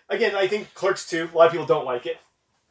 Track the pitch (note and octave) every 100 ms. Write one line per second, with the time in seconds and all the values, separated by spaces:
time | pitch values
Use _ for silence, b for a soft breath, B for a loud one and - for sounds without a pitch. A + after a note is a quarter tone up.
0 | - G3+ A3 G3 F#3+ G#3 - - F#3 -
1 | - E3+ E3+ E3 E3 E3 D3 D3+ C3+ B2
2 | E3 D#3+ _ _ _ _ _